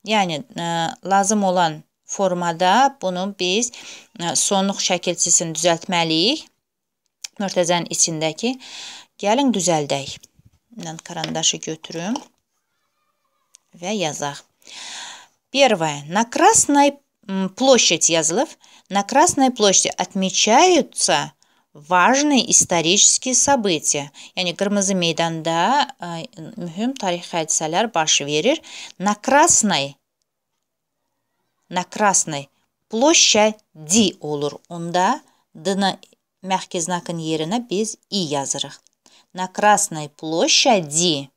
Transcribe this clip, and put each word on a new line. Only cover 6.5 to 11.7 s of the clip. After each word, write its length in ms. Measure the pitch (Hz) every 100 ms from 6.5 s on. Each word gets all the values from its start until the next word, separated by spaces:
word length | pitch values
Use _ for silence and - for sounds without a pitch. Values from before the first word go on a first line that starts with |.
| _ _ _ _ _ _ _ - -
Mörtəzənin 480 | 196 185 170 175 160
içindəki. 640 | 170 - 156 156 151 233 262 - - - - - _
Gəlin 300 | 202 233 277
düzəldək. 600 | 202 170 160 143 143 135 - _ _ _ _ _ 233
Mən 160 | 165 165 -
karandaşı 540 | 165 160 160 160 165
götürüm 540 | -